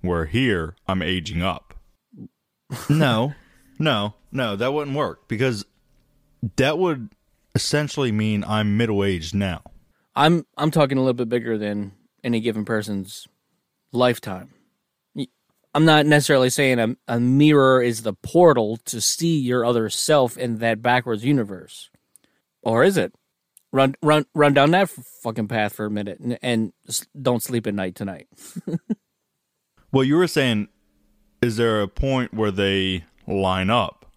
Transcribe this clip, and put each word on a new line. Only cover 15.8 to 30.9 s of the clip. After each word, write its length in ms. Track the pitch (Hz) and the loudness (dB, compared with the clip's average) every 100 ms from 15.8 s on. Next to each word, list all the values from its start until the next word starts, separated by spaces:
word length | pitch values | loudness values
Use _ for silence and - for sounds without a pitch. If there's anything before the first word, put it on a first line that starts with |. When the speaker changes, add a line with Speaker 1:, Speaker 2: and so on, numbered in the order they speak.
Speaker 2:
not 220 | 160 151 147 | 4 6 6
necessarily 440 | 147 139 143 127 | 2 4 2 2
saying 300 | 123 135 123 | 2 0 2
a, 160 | 110 127 - | 0 -4 -6
a 140 | 120 | -2
mirror 600 | 120 135 151 151 131 131 | 2 4 6 6 6 4
is 220 | 120 113 | 2 -2
the 120 | 113 | -6
portal 640 | 98 - 165 175 131 107 117 - | -8 -2 6 6 6 0 -4 -8
to 140 | 120 | -4
see 380 | - - 165 160 | -4 -2 0 0
your 260 | 127 123 | 0 0
other 240 | 117 120 110 | 2 0 0
self 480 | - - 151 127 - | -4 2 2 2 -2
in 220 | 123 110 | -6 -4
that 240 | 117 110 | -2 -2
backwards 420 | 120 123 123 110 | 0 0 0 -4
universe. 640 | 120 143 104 95 - - - _ _ _ _ _ _ _ | 0 0 -2 -10 -18 -20 -20 _ _ _ _ _ _ _
Or 200 | - 113 | -2 4
is 140 | 160 190 | 4 4
it? 180 | 90 _ _ _ _ _ _ | -2 _ _ _ _ _ _
Run, 240 | 131 135 135 | 2 2 2
run, 240 | 151 151 147 | 2 2 2
run 200 | - 147 | 2 4
down 180 | 143 143 | 6 4
that 100 | 175 | 4
f-, 80 | 196 - 127 - | 0 -4 -20 -12
fucking 240 | 117 113 104 | -10 -6 -4
path 260 | 113 104 | -2 -2
for 120 | - | -4
a 60 | 107 | -6
minute 280 | 104 101 - | -6 -8 -8
and, 180 | 120 120 | -8 -6
and 300 | 127 117 110 _ - | -2 -2 -2 _ -10
s-, 180 | - - 143 | -10 -10 -6
don't 240 | 131 123 | -2 -2
sleep 240 | - 120 110 | -2 -4 -4
at 60 | |
night 200 | 101 92 | -6 -6
tonight. 320 | 90 98 85 - _ - - - | -8 -10 -10 -18 _ -18 -14 -8
<laughs> 100 | 165 _ 220 _ _ _ _ _ _ _ _ _ | -8 _ -10 _ _ _ _ _ _ _ _ _
Speaker 1:
Well, 120 | 131 | -2
you 120 | 135 151 | 2 2
were 100 | 180 | 2
saying, 420 | - 131 110 104 _ _ | 0 0 -2 -4 _ _